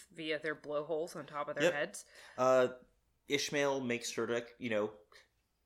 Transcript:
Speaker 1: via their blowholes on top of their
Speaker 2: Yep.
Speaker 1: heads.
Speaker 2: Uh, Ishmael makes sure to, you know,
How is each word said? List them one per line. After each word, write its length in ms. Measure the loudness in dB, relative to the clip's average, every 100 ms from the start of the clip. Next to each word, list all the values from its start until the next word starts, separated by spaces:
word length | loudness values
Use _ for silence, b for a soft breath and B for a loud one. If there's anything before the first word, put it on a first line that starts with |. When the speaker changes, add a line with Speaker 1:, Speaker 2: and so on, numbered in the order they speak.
| -16 -8
Speaker 1:
via 220 | -4 -2
their 160 | -4
blowholes 640 | -6 -4 -4 0 -2 -2 -8
on 100 | -8
top 220 | -6 -4
of 80 | 0
their 80 |
Speaker 2:
Yep. 100 | 2
Speaker 1:
heads. 300 | 2 -4 -8 B B B 2
Speaker 2:
Uh, 320 | 6 6 6 0 -16 _ _ _ -2
Ishmael 520 | -2 0 0 2 2
makes 300 | 0 -2 -4
sure 160 | -4 -2
to, 180 | -2 -4 -8
you 120 | -2
know, 200 | 0 0 -4 -20 -20 _ _ _ _